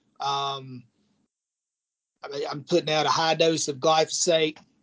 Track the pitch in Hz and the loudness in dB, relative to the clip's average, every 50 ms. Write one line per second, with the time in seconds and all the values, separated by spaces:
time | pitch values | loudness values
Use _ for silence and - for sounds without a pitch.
0 | _ _ _ - 139 139 139 139 139 139 139 135 131 131 127 123 123 _ _ _ | _ _ _ -8 -4 -4 -4 -2 -4 -6 -6 -8 -10 -14 -16 -16 -18 _ _ _
1 | _ _ _ _ _ _ _ _ _ _ _ _ _ _ _ _ _ _ _ _ | _ _ _ _ _ _ _ _ _ _ _ _ _ _ _ _ _ _ _ _
2 | _ _ _ _ - 143 139 143 156 131 131 147 131 - 175 165 147 151 156 156 | _ _ _ _ -14 -10 -8 -8 -8 -8 -8 -10 -4 -2 0 0 0 0 0 0
3 | 147 - - - 165 160 160 160 165 165 165 143 - 151 143 131 139 160 160 160 | 2 2 2 2 2 2 2 2 2 2 2 0 -2 -4 -4 0 2 4 4 4
4 | 160 - - - - 180 165 160 160 247 - - - _ _ _ | 4 2 0 -2 2 2 2 4 2 0 -2 -6 -14 _ _ _